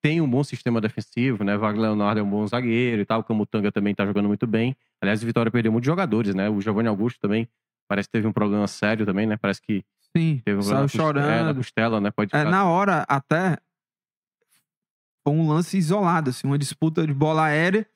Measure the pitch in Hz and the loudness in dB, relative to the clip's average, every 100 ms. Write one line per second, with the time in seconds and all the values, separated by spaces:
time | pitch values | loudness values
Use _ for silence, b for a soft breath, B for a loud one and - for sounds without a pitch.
0 | 151 165 151 123 143 120 123 117 107 - | 2 2 2 0 -2 -4 -2 -2 -2 -6
1 | - - 131 110 101 101 107 104 110 107 | -8 -2 -2 0 -2 0 -2 0 0 0
2 | 104 104 101 104 104 120 123 113 123 113 | 0 0 0 -2 -2 -2 -2 0 0 0
3 | 101 113 - 110 101 110 104 101 101 98 | 0 -2 -2 -2 0 0 -2 0 -2 0
4 | 101 101 101 104 117 110 120 - _ _ | -2 0 0 0 0 0 -2 -4 _ _
5 | 98 104 113 117 113 117 113 113 123 175 | -2 -2 -2 0 0 0 2 0 0 0
6 | 180 107 104 95 101 104 101 101 113 101 | 0 0 0 0 0 -2 0 0 0 0
7 | 117 - 104 107 117 _ _ _ _ 101 | -2 -2 -2 -2 -2 _ _ _ _ -4
8 | 98 113 107 98 104 104 101 - 104 110 | -2 -2 -2 0 0 0 -2 -2 -2 0
9 | 104 95 110 107 104 95 - 101 - _ | 0 0 0 -2 -2 -4 -4 -4 -4 _
10 | _ 170 165 139 104 101 101 135 139 - | _ 0 0 0 0 0 0 2 0 0
11 | 156 143 143 117 151 135 123 - 113 110 | 0 0 0 0 0 -2 -4 -2 0 2
12 | 101 - 104 147 131 185 190 170 202 165 | 0 -2 0 0 2 2 4 2 2 0
13 | - 139 - 156 185 151 _ _ _ _ | 0 -2 0 0 2 -2 _ _ _ _
14 | _ _ _ _ _ _ _ _ _ _ | _ _ _ _ _ _ _ _ _ _
15 | _ _ 147 156 160 151 170 196 156 202 | _ _ -2 2 2 2 0 0 0 2
16 | 185 175 147 123 135 143 143 - 160 160 | 2 0 -2 -4 -2 -2 -2 -2 0 0
17 | 160 139 156 160 156 151 170 202 220 | -2 2 2 2 2 2 2 0 -2